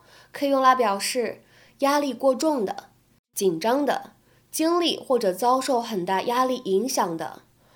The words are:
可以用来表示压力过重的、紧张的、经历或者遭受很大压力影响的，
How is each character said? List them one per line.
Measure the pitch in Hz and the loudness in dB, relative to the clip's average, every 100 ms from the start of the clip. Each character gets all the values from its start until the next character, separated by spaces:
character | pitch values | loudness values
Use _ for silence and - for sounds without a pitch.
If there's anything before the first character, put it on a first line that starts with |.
| _ - - | _ -20 -20
可 | - 285 | -4 0
以 | |
用 | 269 | 4
来 | 262 | 4
表 | 247 220 196 | 4 2 0
示 | - 254 226 - _ - - _ | -4 -4 -4 -8 _ -20 -20 _
压 | 277 294 | 0 2
力 | 285 | 0
过 | 233 269 | 0 0
重 | 262 311 285 | 2 0 0
的、 | 202 - - _ _ _ _ - | -4 -6 -14 _ _ _ _ -2
紧 | 196 160 | -2 0
张 | 165 269 277 | 0 0 0
的、 | - - _ _ _ _ | -2 -6 _ _ _ _
经 | - 320 349 | -2 0 2
历 | 330 - | 0 -2
或 | - 247 | -2 0
者 | 196 | 0
遭 | 185 247 262 | 0 2 2
受 | 262 247 | 2 -2
很 | 226 208 180 | -2 -4 -2
大 | 190 | -2
压 | - 240 254 | 0 0 0
力 | 254 | -2
影 | 196 190 254 | 0 0 0
响 | 277 196 165 | -2 -2 -4
的， | 156 - _ _ _ | -8 -12 _ _ _